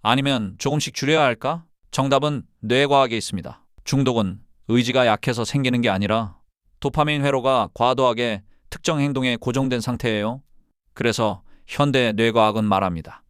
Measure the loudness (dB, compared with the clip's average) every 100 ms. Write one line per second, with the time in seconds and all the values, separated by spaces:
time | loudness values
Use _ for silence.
0 | 0 0 0 -2 -4 -4 -4 -2 -4 -4
1 | 0 2 2 0 -4 -6 -10 _ _ -4
2 | 2 2 0 -4 -10 _ 0 2 4 4
3 | 4 0 -4 -8 -10 -18 _ -20 -4 0
4 | 2 2 0 -4 -16 _ 0 0 2 2
5 | 2 2 0 -2 -2 -2 0 0 0 0
6 | 0 -2 -4 -12 _ _ _ _ -6 0
7 | 0 0 0 0 2 2 0 0 0 4
8 | 2 2 -2 -4 -10 _ _ -6 -2 0
9 | 0 0 -2 -2 -2 -2 -2 -2 -4 -4
10 | -2 -2 -2 -6 _ -20 _ _ _ -4
11 | -2 0 -2 -2 -12 -20 -16 -2 2 2
12 | 0 2 2 4 2 2 2 2 0 -4
13 | -10 -20